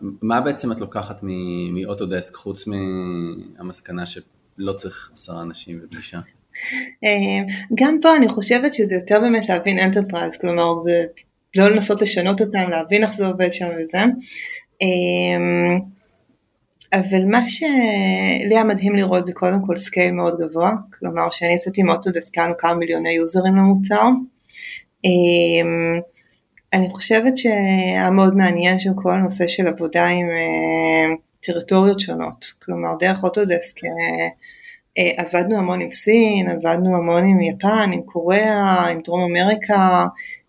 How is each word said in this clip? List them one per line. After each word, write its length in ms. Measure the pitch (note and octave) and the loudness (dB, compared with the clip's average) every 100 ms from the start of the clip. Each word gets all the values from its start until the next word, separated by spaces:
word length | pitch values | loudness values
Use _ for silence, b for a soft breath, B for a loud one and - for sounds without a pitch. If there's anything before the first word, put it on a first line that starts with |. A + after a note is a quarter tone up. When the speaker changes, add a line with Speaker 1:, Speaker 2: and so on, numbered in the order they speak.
Speaker 1:
מה 400 | G2 G2 A2 A#2 | -14 -8 -2 -2
בעצם 300 | C#3 C3+ B2+ | -2 -4 -6
את 80 | A2 | -6
לוקחת 400 | G2+ G#2+ G2 - | -8 -10 -10 -12
מ-, 500 | G2 F#2 F2+ F2 F2 | -10 -8 -6 -6 -6
מאוטודסק, 640 | F2+ G2 G2+ F#2+ F#2 - - | -6 -6 -8 -6 -6 -8 -14
חוץ 300 | G2+ G2 G#2+ | -12 -10 -8
מהמסקנה 1400 | G2+ F#2+ F#2 F2+ F2 E2+ F2+ - - F2+ - - F2 F2 | -8 -6 -6 -6 -6 -8 -10 -18 -18 -16 -16 -12 -12 -10
שלא 680 | F2+ - _ _ - G2 | -14 -18 _ _ -10 -8
צריך 360 | F#2+ F#2+ - - | -8 -10 -14 -18
עשרה 280 | - - E2+ | -18 -14 -12
אנשים 380 | E2+ D#2+ - E2+ | -12 -14 -16 -16
ופגישה? 360 | E2 - - F2 - _ _ B B A#3 B B | -16 -16 -14 -16 -16 _ _ B B -10 B B
Speaker 2:
אה, 500 | G#3+ G#3 G3 G3 G3 G3 B A3+ | -2 0 0 -2 -4 -8 B 0
גם 220 | C4+ D#4 | 2 4
פה 160 | D#4+ D#4 | 6 6
אני 120 | A#3 | 4
חושבת 440 | - G3+ B3 C#4+ | 2 0 0 0
שזה 220 | C#4 G3+ F3+ | 0 0 0
יותר 240 | F3+ G#3 | 2 2
באמת 300 | A#3+ A3+ G#3+ | 4 2 0
להבין 300 | F3+ G3 F#3+ | -2 0 0
אנטרפרייז, 580 | F#3+ G3+ G3 E3+ E3+ - | 2 2 0 -4 -6 -6
כלומר, 460 | F3+ E3+ E3+ E3 | -4 0 0 0
זה 220 | E3+ E3+ E3+ - - _ _ F#3+ | 0 0 -2 -8 -20 _ _ 4
לא 140 | G3+ | 6
לנסות 320 | G#3+ G3+ G3+ | 4 2 0
לשנות 400 | G3+ F#3 F3+ G3+ | 0 0 0 0
אותם, 280 | G#3 G3 F3+ | 0 0 -2
להבין 340 | E3 E3 G#3 | -2 0 2
איך 100 | G#3+ | 2
זה 140 | G#3+ F#3+ | 0 -2
עובד 260 | F#3 F3+ | 0 -2
שם 140 | F3+ F3 E3 | -2 -6 -6
וזה. 200 | D#3+ F#3 A3+ B3+ B B B B B _ | -6 0 0 0 B B B B B _
אה, 960 | F#3+ F3+ F3+ F3 F3+ F3 F3 F3 F3 F3+ F#3+ - _ _ _ _ _ _ _ _ - | 0 0 0 0 0 0 0 0 2 0 -4 -14 _ _ _ _ _ _ _ _ -2
אבל 320 | F#3+ F#3+ F#3+ F#3+ | -2 2 2 2
מה 220 | A#3 A#3+ | 2 0
שלי 200 | - D#4+ C4+ A3+ G3+ F#3+ F#3 F#3+ E3+ G3+ | -2 0 2 2 2 0 0 0 -2 2
היה 140 | A3 | 2
מדהים 320 | A3 G3 G3 G3+ | 2 2 0 2
לראות 300 | F#3+ F3+ F3+ | 2 0 -2
זה 80 | |
קודם 320 | F3 F3+ G3 F#3+ | -2 0 0 -2
כל 120 | E3+ | 0
סקייל 340 | - F#3 F3+ | 0 2 0
מאוד 280 | F3+ F3 E3+ | 2 -2 -2
גבוה, 300 | D#3+ D#3+ F3+ A3 - - | -4 0 0 0 -6 -10
כלומר, 300 | F3+ E3 E3+ | -6 -2 -4
שאני 260 | - E3+ F3 | -2 0 0
עשיתי 260 | F#3+ G3 | 0 0
עם 80 | F3+ | 2
אוטודסק, 480 | E3 F#3+ E3+ - F3 | 2 -2 -4 -4 -2
היה 100 | E3+ | -2
לנו 100 | E3+ | 0
כמה 160 | E3+ | -2
מיליוני 400 | E3+ E3+ E3 E3 | 0 -2 -2 0
יוזרים 420 | E3 E3 F#3 F#3 F#3+ | 0 0 0 2 4
למוצר. 540 | G3 G3 G3 G#3 A3+ B3+ - _ B B B B B _ F#3 | 4 4 2 2 4 2 -2 _ B B B B B _ 2
אה, 960 | F3+ F3 F3 E3+ E3+ E3+ E3 E3 E3+ E3+ b b b _ _ _ | 4 4 4 4 2 0 0 -2 -2 -6 b b b _ _ _
אני 160 | F#3+ F#3 | 0 0
חושבת 480 | - - A3 B3 B3+ | -4 0 2 2 2
שהיה 720 | A#3+ G#3 F#3+ F#3+ F#3 F#3 F#3 | 0 2 2 2 2 0 2
מאוד 260 | F#3+ F#3+ F#3+ | 6 6 6
מעניין 440 | F#3 E3+ F3+ F#3 | 4 2 2 2
שם 140 | F#3+ F#3+ | 0 -2
כל 160 | F#3 | 0
הנושא 360 | F#3 F#3 - E3+ | 0 0 0 -2
של 200 | - F3+ | 0 -2
עבודה 400 | G#3 D#3+ E3+ F3 | -2 -2 0 2
עם, 180 | F3 F3 | 2 0
אה, 840 | E3 E3 D#3+ D#3+ E3 E3 D#3+ D#3+ D#3+ - _ | -2 -2 -2 -2 0 2 2 2 -2 -8 _
טריטוריות 600 | - E3+ E3+ F#3+ G3 G3 | -6 -6 0 4 4 2
שונות, 460 | F3+ E3 E3 - - - - | -4 -6 -8 -8 -12 -12 -10
כלומר, 240 | F3 E3+ E3 | -6 -6 0
דרך 240 | F3+ F#3+ | 0 0
אוטודסק, 600 | F#3 G#3 G3+ F3 E3+ - | -2 0 0 0 -2 -8
אה, 60 | E3+ E3 E3 E3 E3 - B B B B _ - | -10 -6 -4 -4 -6 -8 B B B B _ -2
אה, 260 | F3 F#3 | -2 -2
עבדנו 340 | E3+ F3 F3 G#3+ | -2 -2 0 0
המון 240 | F3+ F3+ | 0 -2
עם 100 | E3+ | -2
סין, 580 | - - A3+ A3 G3+ F3+ | 0 4 4 4 2 0
עבדנו 480 | E3 E3 F3 F#3 F3+ | -2 0 0 2 2
המון 280 | E3+ E3+ F#3+ | 2 4 4
עם 160 | F#3+ | 4
יפן, 480 | E3 - G3 A3 G3+ | 2 0 0 2 0
עם 80 | F3 | -2
קוריאה, 840 | - F3 E3+ G3 A3 G#3 G3 F#3 F3 | -6 -4 0 2 2 2 2 2 0
עם 120 | E3 | -4
דרום 200 | D#3+ F3 | -4 -2
אמריקה. 840 | F3+ F3 F#3+ G#3+ - G3+ F#3 F3+ F3+ B B B | 0 2 2 0 0 4 4 4 2 B B B